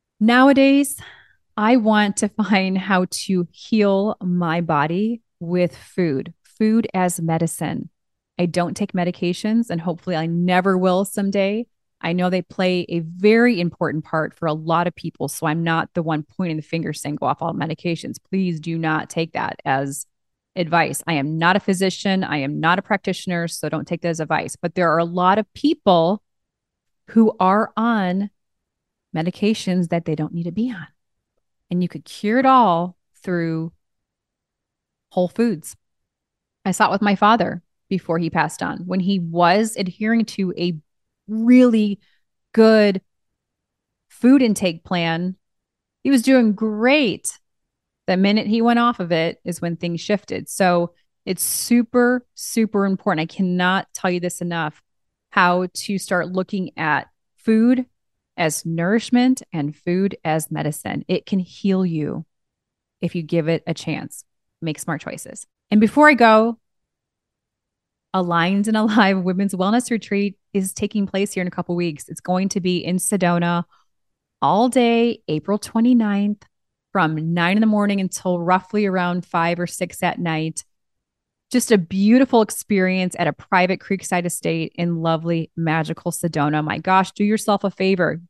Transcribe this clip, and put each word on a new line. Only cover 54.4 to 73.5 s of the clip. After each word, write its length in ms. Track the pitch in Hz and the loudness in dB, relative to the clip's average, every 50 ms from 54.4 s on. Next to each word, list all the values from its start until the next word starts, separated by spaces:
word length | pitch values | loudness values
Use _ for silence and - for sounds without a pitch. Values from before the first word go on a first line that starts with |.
enough, 420 | 175 170 170 165 156 151 - _ _ _ _ _ _ _ _ _ _ _ | -8 -6 -4 -4 -4 -6 -8 _ _ _ _ _ _ _ _ _ _ _
how 380 | - 196 180 180 175 185 185 180 | 2 2 4 4 4 2 -2 -4
to 260 | - - - - 202 185 | -8 -12 -8 -6 -6 -6
start 340 | - - 190 175 165 180 | -4 -2 -2 -2 -2 -2
looking 440 | 185 190 185 - 208 190 180 - - | -4 -6 -4 -4 -4 -6 -6 -6 -6
at 320 | - 160 151 147 127 - _ _ _ _ _ _ | -4 -2 0 0 -2 -2 _ _ _ _ _ _
food 500 | _ - 226 220 220 233 247 254 254 247 _ _ _ _ _ _ _ _ _ - | _ 0 2 2 4 4 4 2 0 -2 _ _ _ _ _ _ _ _ _ -6
as 300 | 170 170 156 - - - | -2 -2 -2 -2 -4 -6
nourishment 760 | 165 165 165 170 190 220 226 - - 247 247 247 254 254 - - - | -6 -4 -2 0 0 0 0 0 2 2 2 4 4 2 0 -4 -10
and 240 | - 156 139 151 156 | -6 -6 -6 -6 -8
food 400 | _ - 175 175 185 196 196 - - - | _ -4 -2 0 0 0 -2 -4 -4 -4
as 260 | 160 156 160 - - | -2 -2 -2 -2 -4
medicine. 540 | 156 156 151 151 156 - - - - - - | -6 -4 -4 -4 -6 -6 -8 -8 -8 -8 -4
It 200 | - 185 - _ | -4 -4 -4 _
can 120 | - 214 190 | -2 -2 -2
heal 480 | 175 - - - - 190 190 185 185 | -2 -4 -12 -4 -2 0 0 2 0
you 380 | 175 160 151 147 - - - 160 _ _ _ _ _ _ _ _ _ _ _ _ _ _ - | -2 -2 -4 -4 -4 -6 -8 -10 _ _ _ _ _ _ _ _ _ _ _ _ _ _ -8
if 140 | 175 165 - | -8 -6 -4
you 80 | 175 | -6
give 260 | 156 - 170 165 151 160 | -6 -2 -2 -2 0 0
it 140 | 165 - - | -2 -2 -2
a 80 | 170 160 | -6 -8
chance. 500 | - - 165 - - - - - - - _ _ _ _ _ _ - | -6 -6 -8 -8 -8 -8 -14 -18 -20 -20 _ _ _ _ _ _ -10
Make 180 | 165 156 151 - | -8 -8 -8 -6
smart 220 | - 135 139 143 | -6 -8 -8 -8
choices. 460 | - - - - - - - - - _ _ _ _ - | -8 -12 -12 -12 -14 -18 -18 -20 -20 _ _ _ _ 0
And 100 | 208 214 | 4 4
before 280 | 226 202 - 294 302 302 | 4 4 4 6 6 6
I 60 | 285 | 6
go, 440 | 226 233 220 220 220 220 233 226 _ _ _ _ _ _ _ _ _ _ _ _ _ _ _ _ _ _ _ _ _ _ _ _ _ _ _ _ _ _ - - | 6 6 6 6 6 4 2 -2 _ _ _ _ _ _ _ _ _ _ _ _ _ _ _ _ _ _ _ _ _ _ _ _ _ _ _ _ _ _ -4 -4
Aligned 540 | 190 180 170 170 170 170 185 196 202 202 220 | -2 -2 0 0 0 2 2 2 0 0 0
and 80 | 220 | 0
Alive 440 | 214 214 214 208 226 196 196 190 190 | 2 2 2 4 4 4 4 4 0
Women's 340 | 175 185 180 185 202 196 196 | 0 -2 -2 -2 -2 -2 -2
Wellness 360 | 180 185 202 226 254 - - | -2 0 0 0 0 -2 -2
Retreat 460 | 233 196 - - 202 202 202 202 - _ _ _ | -6 -6 -4 -4 -2 -2 -2 -4 -6 _ _ _
is 200 | - 196 190 190 | -4 -4 -4 -4
taking 340 | - - 208 202 - 208 196 | -6 -6 -8 -4 -2 -4 -4
place 260 | - - 196 202 - | -2 -2 -4 -4 -2
here 80 | - 190 | -4 -6
in 80 | 180 180 | -6 -4
a 40 | |
couple 220 | - 180 170 - 175 | -6 -8 -6 -4 -4
weeks. 340 | 175 175 170 151 - - - | -4 -2 -4 -6 -8 -14 -16
It's 120 | 165 - | -16 -12
going 280 | - 180 185 185 196 190 | -6 -2 -2 -2 -2 -2
to 100 | - 196 | -2 -2
be 240 | 170 180 180 170 - | -2 0 -2 -2 -2
in 120 | 170 180 | -2 -4
Sedona 680 | 180 - - 214 180 180 175 175 175 175 175 | -2 -2 -2 -2 0 2 2 2 2 0 0